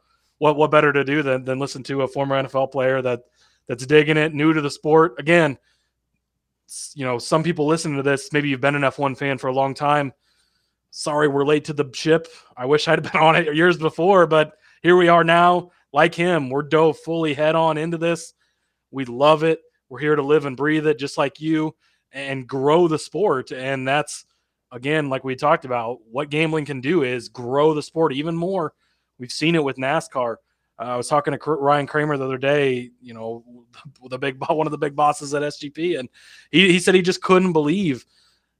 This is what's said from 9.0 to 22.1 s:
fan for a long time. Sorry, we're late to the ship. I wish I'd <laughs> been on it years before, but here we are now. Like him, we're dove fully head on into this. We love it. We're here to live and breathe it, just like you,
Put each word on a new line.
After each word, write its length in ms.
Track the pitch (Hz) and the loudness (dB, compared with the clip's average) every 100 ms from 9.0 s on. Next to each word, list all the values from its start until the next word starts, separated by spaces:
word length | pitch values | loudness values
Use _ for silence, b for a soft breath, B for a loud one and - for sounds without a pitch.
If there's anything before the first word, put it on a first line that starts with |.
| 139 127 | -4 -4
fan 220 | 143 131 | -4 -4
for 100 | 131 | -4
a 60 | |
long 200 | 131 135 | -2 -2
time. 380 | 135 147 147 139 - _ _ _ _ _ _ _ | -2 0 0 -2 -10 _ _ _ _ _ _ _
Sorry, 380 | - - 147 151 | -12 -4 0 2
we're 160 | 139 139 | 2 2
late 200 | 151 147 | 0 0
to 80 | |
the 160 | 143 135 | -6 -6
ship. 340 | 120 156 165 165 b b - | -4 0 0 0 b b -10
I 80 | 127 | 0
wish 240 | 151 160 | 0 2
I'd 140 | 160 | 0
<laughs> 80 | 151 | 0
been 100 | 170 | 2
on 160 | 160 160 | 4 4
it 180 | 160 151 | 2 2
years 220 | 175 165 | 2 2
before, 500 | 156 - 170 196 165 | -2 0 4 4 4
but 300 | 156 151 b b b | 4 0 b b b
here 160 | 165 180 | 4 6
we 100 | 175 | 6
are 160 | 170 | 6
now. 480 | 165 170 175 175 175 b b | 4 4 4 2 -2 b b
Like 200 | 139 170 170 | 0 2 2
him, 340 | 175 170 131 | 0 0 -2
we're 140 | 135 | -6
dove 340 | 147 156 160 147 | 0 2 2 0
fully 340 | - 165 160 | -6 -4 -4
head 220 | 139 151 165 | 0 0 2
on 220 | 160 151 | 0 -2
into 200 | 165 165 | -4 -4
this. 360 | 165 165 - _ _ _ _ _ _ | -2 -4 -8 _ _ _ _ _ _
We 140 | 131 123 | -10 -8
love 380 | 120 147 156 | 2 4 6
it. 180 | 160 160 _ _ _ | 2 -2 _ _ _
We're 120 | 127 | -6
here 160 | 151 151 | 0 0
to 80 | |
live 220 | 139 151 139 | 2 2 0
and 120 | 123 | -4
breathe 300 | 143 156 151 | -2 0 0
it, 100 | 135 | -2
just 180 | 139 - | -4 -4
like 240 | 143 - | -4 -4
you, 360 | 156 156 156 - _ _ _ | -4 -2 -4 -8 _ _ _